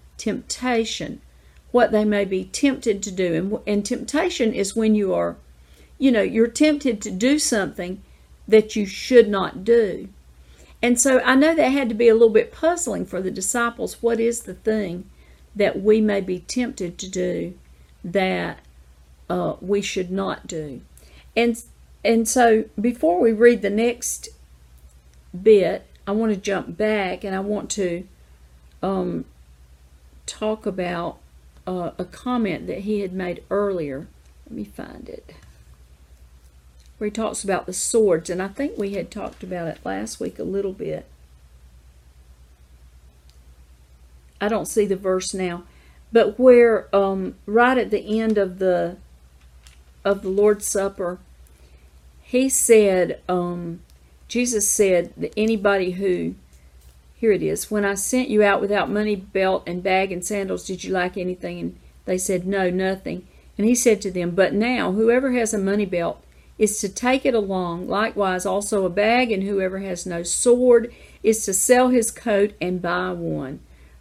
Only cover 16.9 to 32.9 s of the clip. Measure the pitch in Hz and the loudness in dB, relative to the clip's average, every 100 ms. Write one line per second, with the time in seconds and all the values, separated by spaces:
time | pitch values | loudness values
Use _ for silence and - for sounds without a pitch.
16.9 | 175 185 185 180 175 170 - - - - | -8 -8 -4 -4 -4 -8 -12 -20 -20 -20
17.9 | _ 185 196 190 180 170 151 - - - | _ -6 -2 0 -2 -6 -10 -20 -20 -20
18.9 | - _ - - 180 170 - 180 202 202 | -20 _ -20 -6 -4 -4 -6 -4 -2 -2
19.9 | 190 180 190 190 - - 165 151 131 - | -6 -4 -4 -4 -8 -10 -10 -10 -14 -18
20.9 | - - - - - 240 226 - - - | -20 -20 -20 -6 0 0 0 -8 -20 -20
21.9 | - - 226 220 254 233 220 214 - 226 | -4 0 2 2 4 6 4 2 -2 -2
22.9 | 240 311 349 233 214 240 226 196 202 240 | 0 0 4 2 6 6 6 2 0 0
23.9 | 240 - - - - - - - - - | -2 -8 -10 -12 -20 -20 -20 -20 -20 -20
24.9 | - _ - - 180 208 208 175 190 - | -20 _ -20 -18 0 6 6 6 -2 -8
25.9 | - - 208 226 196 202 190 - 170 214 | -14 -6 -2 0 -2 -4 -4 -6 -4 -2
26.9 | 214 190 185 196 190 202 208 - - 185 | -2 -2 -6 -6 -6 -4 -6 -6 -4 -4
27.9 | 170 190 - - - - - - - 185 | -4 -10 -20 -20 -20 -20 -20 -20 -8 -4
28.9 | 190 180 165 - _ - - - - _ | -4 -4 -6 -10 _ -20 -20 -20 -20 _
29.9 | - - - - - 214 220 214 190 175 | -20 -20 -20 -18 -6 -4 -4 -6 -6 -6
30.9 | 175 170 - - - - - - 185 165 | -6 -8 -10 -18 -20 -20 -16 -10 -6 -6
31.9 | - 185 - 254 247 214 160 180 185 196 | -8 -12 -10 -6 -2 -2 -4 -6 -8 -4